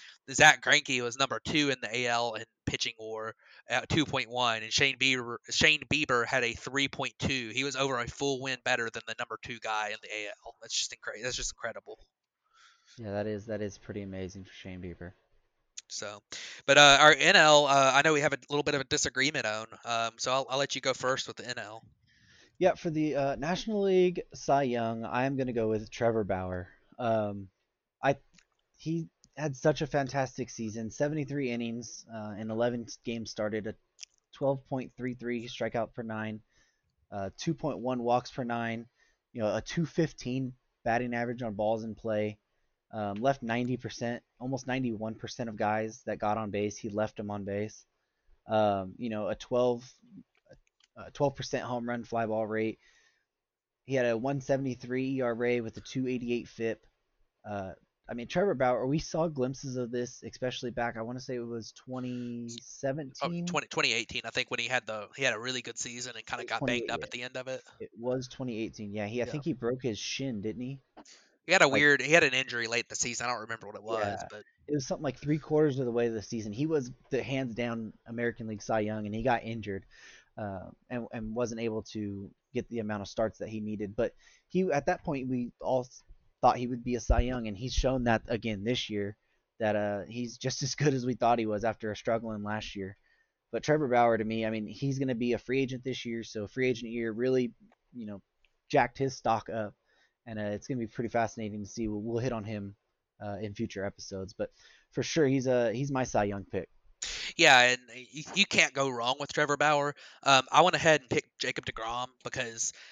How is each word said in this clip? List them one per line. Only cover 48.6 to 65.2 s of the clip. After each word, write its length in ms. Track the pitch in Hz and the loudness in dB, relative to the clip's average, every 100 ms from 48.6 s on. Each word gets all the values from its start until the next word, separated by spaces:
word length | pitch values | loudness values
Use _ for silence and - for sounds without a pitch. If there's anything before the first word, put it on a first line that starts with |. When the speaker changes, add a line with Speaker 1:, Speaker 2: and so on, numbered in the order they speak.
| 107 98 95 - | 4 2 -4 -8
Speaker 2:
you 120 | 120 | -6
know, 200 | 107 98 | -4 -4
a 60 | 107 | -4
twelve, 480 | - 123 123 120 127 - _ - - _ _ - _ _ _ - | -2 2 2 2 -6 -20 _ -20 -20 _ _ -20 _ _ _ -18
uh, 100 | 107 | -18
twelve 220 | - 143 135 | -2 -2 -2
percent 280 | 131 131 | -4 -4
home 240 | 110 123 120 | -4 -4 -4
run 140 | 120 | -6
fly 240 | 113 117 110 | -4 -2 -2
ball 180 | 110 107 | -2 -2
rate. 320 | 110 110 - _ _ _ _ _ _ _ _ _ _ - | 0 -2 -4 _ _ _ _ _ _ _ _ _ _ -4
He 100 | 131 | 2
had 100 | 123 | 2
a 120 | 113 | 2
one 240 | 131 139 | 0 -2
seventy-three 760 | 135 135 135 123 120 127 131 135 | 0 0 0 -4 -4 -2 0 0
E 60 | |
R 220 | 120 117 120 | 0 0 2
A 160 | 120 | 2
with 160 | 113 107 | 0 -10
a 40 | |
two 260 | - 131 127 | -6 -4 -2
eighty-eight 420 | 127 120 120 98 | -2 0 -2 -2
fip. 360 | - 113 107 _ _ _ _ _ _ 107 | -4 -4 -4 _ _ _ _ _ _ -8
Uh, 220 | 101 95 - _ _ - | -6 -6 -12 _ _ -12
I 60 | 120 | -10
mean, 120 | 117 | -4
Trevor 260 | 175 202 | 0 2
Bauer, 320 | 139 127 123 131 | 4 2 2 2
we 140 | 151 | 0
saw 300 | - 170 170 | 0 0 0
glimpses 480 | 143 127 139 139 127 | 0 -2 -2 -6 -4
of 120 | 120 | -4
this, 340 | 123 123 - - | -4 -4 -6 -14
especially 420 | - 127 123 123 | -6 -6 -4 -6
back, 260 | 117 117 117 | -2 -4 -4
I 40 | |
wanna 180 | 113 123 | -8 -8
say 140 | 127 123 | -6 -6
it 40 | |
was 320 | 117 117 107 | -6 -8 -10
twenty 760 | - - 127 127 123 120 120 117 117 | -16 -10 -8 -6 -6 -6 -8 -10 -12
seventeen? 520 | - - 135 143 139 - | -14 -6 -4 -4 -6 -6
Speaker 1:
Oh, 240 | 139 175 175 | -4 -4 -2
twenty, 220 | 156 135 | -2 -2
twenty 260 | - 143 | 0 2
eighteen, 300 | 117 107 123 113 | 2 -2 -6 -4
I 40 | |
think, 220 | 131 123 | -4 -2
when 80 | 123 | -4
he 80 | 117 | 0
had 180 | 127 107 | -2 -2
the, 220 | 110 101 | -8 -8
he 80 | - | -2